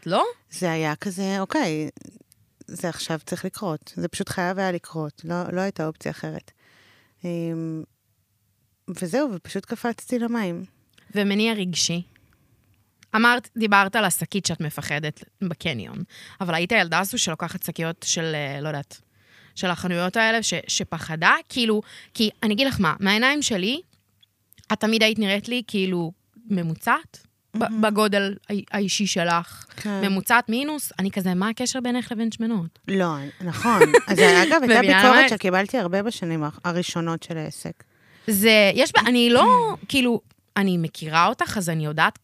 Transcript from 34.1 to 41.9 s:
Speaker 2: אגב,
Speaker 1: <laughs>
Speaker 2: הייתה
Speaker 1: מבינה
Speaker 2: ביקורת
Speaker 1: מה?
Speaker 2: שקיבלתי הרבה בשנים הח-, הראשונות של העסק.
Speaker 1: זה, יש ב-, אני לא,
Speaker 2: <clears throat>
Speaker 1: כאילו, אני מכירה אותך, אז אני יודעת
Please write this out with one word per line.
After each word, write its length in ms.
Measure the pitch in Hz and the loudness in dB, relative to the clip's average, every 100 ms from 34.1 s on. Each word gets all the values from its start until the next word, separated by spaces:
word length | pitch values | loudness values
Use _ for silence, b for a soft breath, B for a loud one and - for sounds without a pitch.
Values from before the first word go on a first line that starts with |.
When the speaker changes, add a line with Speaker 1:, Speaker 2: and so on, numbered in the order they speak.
| 196 | 6
Speaker 2:
אגב, 60 | 440 - | 8 8
Speaker 1:
<laughs> 20 | |
Speaker 2:
הייתה 180 | 320 320 | 6 4
Speaker 1:
מבינה 220 | 247 226 | 6 6
Speaker 2:
ביקורת 420 | 233 190 254 247 | 6 8 8 8
Speaker 1:
מה? 60 | 262 | 6
Speaker 2:
שקיבלתי 480 | 220 190 185 202 262 | 4 0 0 0 -2
הרבה 260 | 175 196 | 0 -2
בשנים 400 | 214 - 170 160 | -2 -4 -4 -4
הח-, 160 | 147 - | -4 -6
הראשונות 580 | 180 165 143 170 165 165 | -4 -4 -4 -4 -4 -4
של 140 | - 160 | -6 -10
העסק. 460 | 156 - 165 - _ b b b - | -10 -10 -14 -14 _ b b b -4
Speaker 1:
זה, 440 | 202 220 214 196 | 2 6 8 6
יש 160 | 208 311 | 4 2
ב-, 160 | - 220 | 2 4
אני 220 | 247 240 | 4 6
לא, 180 | 240 453 494 453 | 6 6 6 4
Speaker 2:
<clears throat> 220 | 381 - | -4 -2
Speaker 1:
כאילו, 320 | 285 247 233 _ _ _ 196 | 0 2 0 _ _ _ -2
אני 200 | 196 175 | 0 0
מכירה 500 | 165 - 156 160 180 | -2 -6 0 2 4
אותך, 300 | 247 339 214 | 2 -4 -4
אז 120 | 170 | -4
אני 160 | 160 | -2
יודעת 340 | 151 | -2